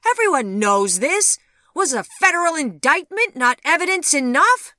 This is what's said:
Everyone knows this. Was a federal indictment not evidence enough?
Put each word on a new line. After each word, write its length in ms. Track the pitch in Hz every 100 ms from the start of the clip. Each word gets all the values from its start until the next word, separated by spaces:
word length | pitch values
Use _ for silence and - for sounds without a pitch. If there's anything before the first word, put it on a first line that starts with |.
Everyone 560 | - 480 427 294 214 196
knows 400 | 214 202 196 185
this. 380 | 262 392 403 - _ _ _
Was 180 | - 370
a 100 | 247
federal 520 | - - 381 339 349
indictment 800 | 320 269 160 254 330 349 392 453
not 240 | 262 247 247
evidence 500 | 277 339 359 381 -
enough? 600 | 285 254 254 403 494 -